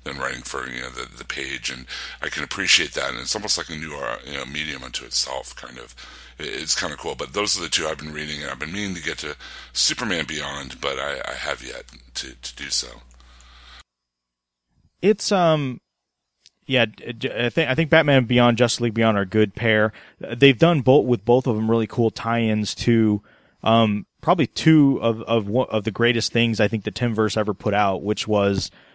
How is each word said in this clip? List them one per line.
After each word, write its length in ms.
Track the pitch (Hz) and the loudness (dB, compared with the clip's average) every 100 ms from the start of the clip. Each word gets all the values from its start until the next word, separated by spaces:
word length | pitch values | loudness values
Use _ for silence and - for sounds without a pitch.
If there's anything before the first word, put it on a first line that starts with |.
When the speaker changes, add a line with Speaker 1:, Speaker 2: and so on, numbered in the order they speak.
Speaker 1:
than 140 | - 69 | -14 -8
writing 240 | 65 64 | -8 -8
for, 280 | 62 65 64 | -8 -8 -8
you 120 | 62 | -10
know, 80 | 62 | -10
the, 280 | 62 62 62 | -12 -12 -12
the 80 | 64 | -12
page, 440 | - 67 65 - | -10 -8 -8 -8
and 160 | 64 64 - - - | -10 -12 -14 -14 -10
I 80 | 80 | -8
can 140 | 78 | -8
appreciate 500 | 76 - 90 - 76 | -6 -4 2 2 2
that. 160 | - 69 | -4 -4
And 100 | 60 | -4
it's 160 | 64 107 | -6 -4
almost 220 | 104 - | -2 -4
like 120 | 82 | -4
a 60 | 78 | -10
new, 180 | 78 | -10
uh, 260 | 73 62 55 65 | -8 -6 -8 -8
you 120 | 69 | -10
know, 80 | 65 | -8
medium 380 | 71 78 67 | -8 -8 -10
unto 200 | 64 60 | -10 -12
itself, 500 | 62 - - 65 60 - | -6 -4 -4 -6 -8 -12
kind 220 | 62 62 | -16 -16
of. 160 | 58 - - - - - | -18 -20 -20 -20 -20 -14
It, 60 | 76 | -10
it's 340 | 58 78 - | -8 -4 -4
kinda 160 | 90 71 | -4 -6
cool. 200 | 80 65 | -8 -8
But 180 | 67 | -6
those 260 | 80 104 98 | -4 -2 -2
are 20 | |
the 60 | 85 | -2
two 180 | - 80 | -2 -2
I've 100 | 76 | -6
been 160 | 76 | -8
reading, 280 | 76 76 73 | -10 -10 -8
and 80 | 71 | -8
I've 100 | 67 | -8
been 120 | 76 | -8
meaning 240 | 98 104 87 | -8 -6 -6
to 80 | |
get 140 | 82 76 | -8 -8
to 160 | 76 73 - - - | -10 -12 -16 -20 -10
Superman 500 | - - 151 117 87 76 | 0 0 0 -2 -4 -4
Beyond, 540 | 76 71 71 69 69 | -6 -8 -10 -12 -6
but 180 | 71 67 | -4 -4
I, 240 | 71 67 - | -4 -6 -8
I 40 | |
have 280 | 67 76 71 | -8 -8 -8
yet 300 | 64 62 - - - - | -10 -14 -16 -20 -14 -12
to, 200 | 67 60 | -12 -12
to 200 | - - | -16 -14
do 140 | 71 | -6
so. 320 | - 64 57 58 - - - - - - - - _ _ _ _ _ _ _ _ _ _ _ | -6 -6 -12 -20 -20 -20 -20 -20 -20 -20 -20 -20 _ _ _ _ _ _ _ _ _ _ _
Speaker 2:
It's, 300 | 180 214 - | 2 2 2
um, 500 | 196 170 156 139 123 - _ _ _ _ _ _ _ - | 2 4 2 0 -8 -16 _ _ _ _ _ _ _ -2
yeah, 200 | 127 117 | 0 0
d-, 280 | 101 117 | -2 -14
d-, 180 | 117 127 | -8 -6
I 180 | 107 120 | -2 -2
think, 200 | 170 143 | 0 0
I 60 | 131 | 0
think 140 | 156 | 4
Batman 360 | 160 151 135 117 | 6 6 6 6
Beyond, 320 | 123 120 117 | 6 6 6
Justice 240 | 120 - | 2 2
League 120 | 120 | -2
Beyond 240 | 107 113 104 | 2 2 2
are 40 | |
a 40 | 95 | 2
good 300 | 107 107 - | 2 2 2
pair. 360 | 117 107 110 - - - | 2 4 2 -2 -18 -16
They've 380 | - 120 139 120 | -12 4 6 8
done 240 | 165 165 | 4 4
both, 240 | 123 139 120 | 6 6 6
with 200 | 120 110 | 2 4
both 220 | 123 131 | 2 4
of 80 | 110 | 0
them, 140 | 110 | 2
really 180 | 117 110 | 2 0
cool 240 | - 113 | 0 0
tie-ins 640 | - 113 117 113 107 104 - | 0 -2 0 2 0 -2 -2
to, 460 | - 117 110 104 - _ _ _ | 2 4 4 2 -2 _ _ _
um, 440 | - 113 110 104 92 _ | 2 4 4 0 -6 _
probably 260 | - 180 131 | 0 2 2
two 520 | - 165 160 139 135 | 2 6 6 6 4
of, 200 | 117 113 | 0 -2
of, 260 | - 113 101 | 0 0 2
one, 180 | 113 127 | 0 0
of 140 | 110 | -2
the 80 | 104 | -2
greatest 400 | 98 117 120 - | 2 2 2 0
things 280 | 117 117 107 | 0 0 2
I 80 | 107 | 0
think 160 | 113 | 0
the 80 | 104 | -4
Timverse 460 | - 120 110 110 110 | -4 -2 0 0 2
ever 160 | 104 | -2
put 200 | 98 113 | -2 -2
out, 300 | 101 101 95 | 2 2 0
which 240 | 101 107 - | -2 -4 0
was, 440 | 104 101 98 - - _ | 2 2 0 -4 -10 _